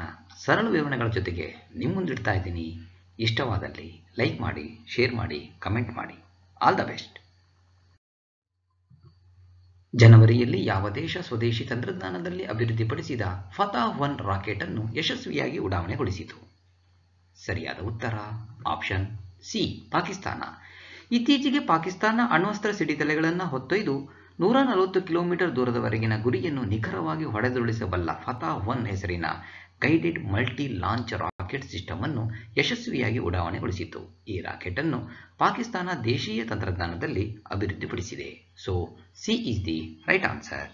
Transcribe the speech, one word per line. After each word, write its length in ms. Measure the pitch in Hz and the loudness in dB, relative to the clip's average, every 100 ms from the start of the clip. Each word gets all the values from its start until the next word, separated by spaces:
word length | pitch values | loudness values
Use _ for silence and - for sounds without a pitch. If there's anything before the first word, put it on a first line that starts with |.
| 85 - - - - | -10 -14 -20 -6 0
ಸರಳ 220 | 175 226 | 2 4
ವಿವರಣೆಗಳ 380 | 170 147 127 117 | 2 0 0 0
ಜೊತೆಗೆ 600 | 101 90 85 76 - - - | 0 -2 -4 -8 -12 -14 -4
ನಿಮ್ 160 | 143 | -2
ಮುಂದಿಡ್ತಾ 400 | 185 175 117 120 | 0 -2 -2 0
ಇದ್ದೀನಿ. 460 | 92 90 85 82 - - - _ - | 0 -2 -6 -6 -10 -16 -20 _ -4
ಇಷ್ಟವಾದಲ್ಲಿ 880 | 110 113 127 90 - - 82 - - - | -2 0 0 -2 -4 -10 -16 -18 -10 -2
ಲೈಕ್ 220 | 123 - | 0 0
ಮಾಡಿ, 380 | 87 73 73 - - - | -4 -4 -10 -14 -8 0
ಶೇರ್ 180 | 117 117 | 0 0
ಮಾಡಿ, 360 | 82 73 - - | -4 -6 -10 -8
ಕಾಮೆಂಟ್ 300 | 92 110 117 | -4 -2 -4
ಮಾಡಿ. 240 | - - - - _ _ - 147 | -6 -10 -12 -20 _ _ 0 2
All 120 | 196 | 2
the 100 | - | -2
best. 260 | - - - _ _ _ _ _ _ _ _ _ _ _ _ _ _ _ _ _ - - _ _ _ - - - - - 120 | -6 -14 -18 _ _ _ _ _ _ _ _ _ _ _ _ _ _ _ _ _ -20 -20 _ _ _ -20 -20 -20 -20 0 12
ಜನವರಿಯಲ್ಲಿ 680 | 113 113 113 120 120 185 131 | 12 12 12 8 4 2 2
ಯಾವ 240 | 95 101 | 2 0
ದೇಶ 280 | 120 160 180 | -2 -4 -6
ಸ್ವದೇಶಿ 480 | 175 113 117 113 - | -4 0 0 0 -2
ತಂತ್ರಜ್ಞಾನದಲ್ಲಿ 800 | 120 113 90 95 90 87 90 - | -4 -4 -4 -6 -6 -6 -6 -4
ಅಭಿವೃದ್ಧಿಪಡಿಸಿದ 760 | 110 117 113 113 156 165 120 92 92 - | -2 0 0 -2 -2 -4 -4 -4 -6 -6
ಫತಾ 460 | - 202 233 226 139 | -2 0 0 0 0
ಒನ್ 220 | 143 131 | -2 -2
ರಾಕೆಟ್ 440 | 101 98 110 101 | -2 -2 -2 -4
ಅನ್ನು 320 | - 113 113 156 | -4 -4 -4 -2
ಯಶಸ್ವಿಯಾಗಿ 640 | 160 247 185 147 127 170 | -2 -4 -4 -2 -2 -2
ಉಡಾವಣೆಗೊಳಿಸಿತು? 800 | - 90 85 135 107 95 - - - _ _ _ _ _ _ _ _ - - | -2 -2 -2 -2 -2 -4 -10 -18 -20 _ _ _ _ _ _ _ _ -14 -6
ಸರಿಯಾದ 380 | - 67 71 | -6 -6 -8
ಉತ್ತರ 320 | 98 113 117 107 104 107 - - - | -8 -6 -4 -4 -6 -10 -12 -8 -6
ಆಪ್ಷನ್ 500 | 76 - 95 101 - - - | -4 -2 -2 -2 -6 -14 -18
ಸಿ, 460 | - 226 - - - | -6 -2 -2 -6 -4
ಪಾಕಿಸ್ತಾನ. 520 | 160 180 - - - - - - - - - - | -2 -2 -6 -8 -8 -10 -14 -20 -20 -20 -14 -2
ಇತ್ತೀಚೆಗೆ 480 | 233 240 277 277 285 | 2 4 4 4 2
ಪಾಕಿಸ್ತಾನ 600 | - 165 185 - 214 226 240 | 2 2 0 0 0 2 4
ಅಣ್ವಸ್ತ್ರ 420 | 160 202 208 214 | 4 2 0 -2
ಸಿಡಿತಲೆಗಳನ್ನ 720 | 202 156 147 151 151 160 175 | 0 0 0 2 2 2 0
ಹೊತ್ತೊಯ್ದು 560 | 175 131 - 196 156 139 - - - - | -2 -2 0 0 0 -2 -6 -16 -12 0
ನೂರ 180 | 185 262 | 4 6
ನಲವತ್ತು 400 | 262 190 190 190 | 4 4 4 2
ಕಿಲೋಮೀಟರ್ 540 | 170 170 175 175 175 127 | 0 0 0 2 0 2
ದೂರದವರೆಗಿನ 680 | 123 120 117 110 113 107 | 0 0 0 0 0 2
ಗುರಿಯನ್ನು 420 | 120 - 180 135 | 2 0 0 -2
ನಿಖರವಾಗಿ 600 | 107 107 98 190 160 156 151 | -2 0 -2 -2 -2 -2 -2
ಹೊಡೆದುರುಳಿಸಬಲ್ಲ 960 | 107 123 127 117 113 95 90 82 - | 0 0 0 0 -2 -2 -2 -2 -4
ಫತಾ 320 | - 120 165 | -6 -6 -4
ಒನ್ 340 | 131 98 131 110 | -4 -2 -2 -2
ಹೆಸರಿನ 380 | 95 87 87 78 82 - - - - | -4 -4 -2 -4 -6 -10 -18 -18 -2
ಗೈಡೆಡ್ 500 | 139 165 85 - 104 | 2 4 2 -2 0
ಮಲ್ಟಿ 340 | 101 123 - 139 | 0 0 -2 -4
ಲಾಂಚ್ 460 | 92 90 117 - | -2 -2 -2 -2
ರಾಕೆಟ್ 520 | 98 82 - - 135 - | -4 -4 -6 -8 -8 -8
ಸಿಸ್ಟಮ್ 380 | 101 85 80 | -10 -8 -6
ಅನ್ನು 260 | 143 127 113 - - 135 | -4 -2 -4 -6 -6 -2
ಯಶಸ್ವಿಯಾಗಿ 600 | - 240 - 135 110 110 | 0 -2 -4 -2 0 0
ಉಡಾವಣೆಗೊಳಿಸಿತು. 1040 | 87 90 85 - - 92 82 - - - - | -2 -2 -2 -4 -4 -4 -8 -12 -16 -16 -10
ಈ 140 | 90 | -8
ರಾಕೆಟ್ 380 | - - 92 90 | -8 -8 -8 -4
ಅನ್ನು 300 | 160 127 113 - - - | -2 -2 -6 -14 -12 0
ಪಾಕಿಸ್ತಾನ 520 | 175 196 226 185 180 175 | 0 0 -6 -6 -4 -2
ದೇಶೀಯ 420 | 113 - - 220 226 | 0 0 -2 -4 -4
ತಂತ್ರಜ್ಞಾನದಲ್ಲಿ 920 | 98 95 87 85 87 156 92 - - - | -4 -4 -4 -4 -4 -4 -2 -4 -6 -8
ಅಭಿವೃದ್ಧಿಪಡಿಸಿದೆ. 1040 | 98 95 - 87 90 87 71 - - _ - - | -4 -4 -4 -6 -6 -8 -10 -12 -14 _ -12 -4
So, 80 | 90 82 - - - - | -4 -4 -10 -20 -8 -2
C 100 | 240 | -2
is 240 | 151 101 | -2 -4
the 140 | 82 80 80 - - | -2 -4 -6 -6 0
right 160 | 185 - | 2 0
answer. 380 | - - 69 71 | -6 -10 -10 -12